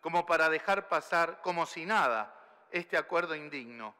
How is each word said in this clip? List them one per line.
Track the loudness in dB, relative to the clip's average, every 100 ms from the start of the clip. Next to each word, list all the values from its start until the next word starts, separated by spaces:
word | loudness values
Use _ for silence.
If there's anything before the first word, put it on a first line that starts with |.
como | 0 0 2
para | 4 4
dejar | 2 2 0 2
pasar | -2 0 0 0 -2
como | -4 -2 -2
si | -4 0
nada | 2 4 2 -2 -10 -20 -20 _
este | -6 -2 -2
acuerdo | 0 0 0
indigno. | -4 -6 -10 -10 -12 -14